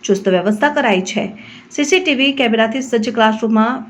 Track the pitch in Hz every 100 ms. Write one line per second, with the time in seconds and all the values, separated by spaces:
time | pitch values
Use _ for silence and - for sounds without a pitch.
0 | - 190 196 185 185 208 294 294 247 185
1 | 185 214 196 - - - - - 294 370
2 | 370 262 269 277 240 220 220 254 262 240
3 | 220 226 220 220 226 220 226 262 -